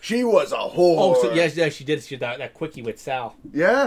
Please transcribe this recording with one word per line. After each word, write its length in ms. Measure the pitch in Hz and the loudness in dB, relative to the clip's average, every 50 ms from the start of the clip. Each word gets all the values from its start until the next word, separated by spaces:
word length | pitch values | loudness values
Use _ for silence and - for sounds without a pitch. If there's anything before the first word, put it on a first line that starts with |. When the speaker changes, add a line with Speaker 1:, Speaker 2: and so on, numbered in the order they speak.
Speaker 1:
She 240 | - - 220 247 247 | -8 -4 -2 0 0
was 280 | 233 208 175 - - - | 4 4 2 2 2 -4
a 40 | |
whore." 400 | 113 107 - - 165 180 175 165 156 | -6 -6 -6 0 4 4 4 6 4
Speaker 2:
Oh, 240 | 196 185 170 170 165 | 4 4 4 4 2
so, 100 | - - | 2 2
yeah, 160 | 165 170 160 147 | 2 0 0 0
yeah, 160 | 170 165 151 | 0 -2 -2
she 140 | - - 135 | -2 -6 -6
did. 180 | 139 151 139 117 | -4 -4 -4 -4
She 140 | - 139 | -10 -10
did 40 | 123 | -8
that, 160 | 123 120 123 131 | -6 -8 -6 -8
that 140 | 131 113 - | -10 -12 -10
quickie 300 | - - - - 131 117 | -10 -12 -12 -10 -12 -10
with 180 | 113 107 - | -10 -10 -10
Sal. 360 | - 147 131 127 120 110 - _ - 98 | -8 -8 -8 -6 -8 -10 -14 _ -20 -10
Speaker 1:
Yeah. 340 | 104 143 175 196 240 269 277 | -4 0 2 2 4 2 0